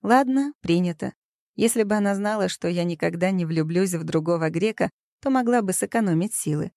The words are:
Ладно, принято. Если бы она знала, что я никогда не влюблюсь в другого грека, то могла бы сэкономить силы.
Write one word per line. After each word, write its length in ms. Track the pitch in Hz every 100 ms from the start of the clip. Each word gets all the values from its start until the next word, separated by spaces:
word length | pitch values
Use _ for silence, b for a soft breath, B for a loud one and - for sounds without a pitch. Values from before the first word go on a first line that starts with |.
Ладно, 500 | 202 247 269 262 285 294
принято. 540 | - 170 180 165 - - _ _ _ -
Если 260 | 226 233
бы 140 | 208 208
она 180 | 202
знала, 340 | 196 208 214 185
что 200 | - 170
я 160 | 175
никогда 480 | 175 165 170 170 180
не 120 | 190
влюблюсь 500 | 165 160 156 170 190
в 100 | 175
другого 460 | 160 165 160 170 160
грека, 380 | 165 208 214 - _ _ _
то 100 | 269
могла 320 | 262 240 240
бы 100 | 202
сэкономить 640 | 180 202 233 214 165 196
силы. 360 | - - 151 175